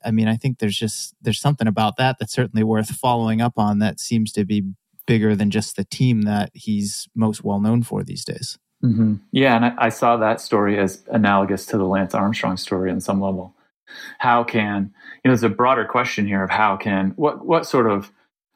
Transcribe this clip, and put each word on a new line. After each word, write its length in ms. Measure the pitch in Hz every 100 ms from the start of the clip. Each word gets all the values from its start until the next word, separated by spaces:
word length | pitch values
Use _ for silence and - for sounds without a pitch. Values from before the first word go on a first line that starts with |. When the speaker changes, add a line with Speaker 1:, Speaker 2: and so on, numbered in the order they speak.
Speaker 1:
I 60 | -
mean, 180 | 110 110
I 80 | 113
think 220 | 135 123
there's 180 | 107 98
just, 380 | 110 - - -
there's 180 | 120 107
something 260 | 139 147 110
about 300 | 101 110 -
that 200 | 131 127
that's 120 | 113
certainly 300 | - 120 110
worth 280 | 110 110 110
following 500 | - 131 120 113 110
up 140 | 120 117
on 240 | 107 104
that 200 | 107 -
seems 320 | - 117 107
to 120 | -
be 180 | 92 104 190 190 _ _ -
bigger 300 | 120 110 104
than 140 | 104
just 260 | 107 104 -
the 80 |
team 380 | 98 - 127 113
that 280 | 104 104 -
he's 540 | - - 104 101 - -
most 300 | - 110 107
well 160 | 104 101
known 220 | 104 120
for 200 | 117 101
these 220 | - -
days. 340 | - - 120 - _ _
Speaker 2:
Mm-hmm. 340 | 127 110 110 104 -
Yeah. 240 | 135 131 117
And 80 | 123
I, 80 | 120
I 100 | 120
saw 260 | - 120 117
that 240 | 107 113
story 380 | - 110 101 101
as 260 | 98 - -
analogous 560 | 113 104 98 98 95 -
to 120 | 107
the 60 |
Lance 300 | 95 98 92
Armstrong 420 | 107 101 113 - 92
story 340 | - 95 92
on 100 | 92
some 200 | 92 98
level. 340 | 98 92 92 _ _ _ - - - -
How 260 | 123 120
can, 480 | 120 117 104 101 98 - - -
you 60 | 131
know, 60 |
there's 80 | 123
a 60 | 117
broader 360 | 101 123 131
question 420 | 107 123 123 - 104
here 160 | 98
of 80 | 92
how 260 | 101 107 98
can, 360 | 110 98 95 -
what, 280 | 147 -
what 220 | - 165 160
sort 200 | 139 113
of 240 | 101 98 _ _ _ _